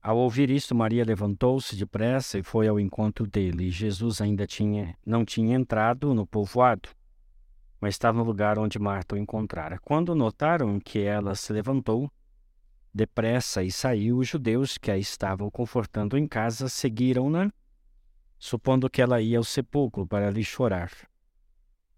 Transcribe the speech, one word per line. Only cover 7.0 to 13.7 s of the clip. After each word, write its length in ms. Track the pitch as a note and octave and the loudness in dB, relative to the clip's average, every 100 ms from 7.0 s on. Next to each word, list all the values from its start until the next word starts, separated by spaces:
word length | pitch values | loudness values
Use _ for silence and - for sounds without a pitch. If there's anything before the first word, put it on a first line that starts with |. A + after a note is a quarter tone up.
| - _ - - - - - - | -20 _ -20 -20 -20 -20 -20 -6
mas 140 | G#2 F#2+ | -4 0
estava 220 | A#2+ A2+ | 2 2
no 60 | |
lugar 360 | A#2 G2+ G#2 G#2+ | 0 2 2 2
onde 180 | G#2+ G#2+ | 0 -2
Marta 380 | G#2 G2 F2+ G2+ | -2 -4 -4 -6
o 20 | |
encontrara. 600 | G#2 A2 G#2+ F2 D#2 F2 | -4 -4 -6 -6 -8 -10
Quando 340 | - D3+ E3+ | -2 0 2
notaram 680 | E3 A2+ - D3+ E3+ A#2+ G2+ | 2 0 0 0 2 0 -2
que 200 | - A2 | -2 -2
ela 340 | G2+ G#2 G2+ | 0 -2 -2
se 180 | F#2+ - | -6 -4
levantou 600 | G#2+ G#2+ C3+ - A2+ C#3+ _ _ _ _ _ _ _ _ | -4 -2 -2 0 -2 -2 _ _ _ _ _ _ _ _
depressa 680 | G2+ A2 - A2+ B2 - - | -2 -2 0 0 0 -2 -4
e 80 | F#2 | -4